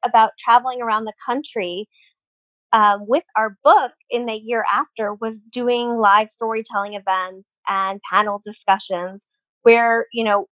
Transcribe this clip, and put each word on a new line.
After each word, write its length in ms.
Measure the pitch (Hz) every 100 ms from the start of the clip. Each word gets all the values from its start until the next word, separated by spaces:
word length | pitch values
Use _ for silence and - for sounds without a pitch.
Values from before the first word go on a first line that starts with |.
about 280 | 240 226 220 -
traveling 420 | - 233 254 247
around 240 | 233 214 214
the 80 | - -
country, 640 | 254 302 226 180 175 214 _ _ _ _ _ _ _ _
um, 320 | 220 208 202 208
with 160 | 277 _ 214
our 200 | 220 196
book 280 | 285 392 277 _ _
in 160 | 240 240
the 80 |
year 320 | 220 220 233 -
after 420 | 202 220 - 208
was 220 | 208 226 220 220
doing 460 | 247 240 240 240 233
live 320 | 208 202 214
storytelling 640 | _ 226 220 226 214 202
events 540 | 208 196 190 - 190 202 _ -
and 340 | 196 190 202 -
panel 300 | 185 208 202
discussions 800 | 208 214 - 196 - 180 175 196 _ _ _ _
where, 460 | 233 233 233 233 -
you 120 | 233
know 240 | 226 202 196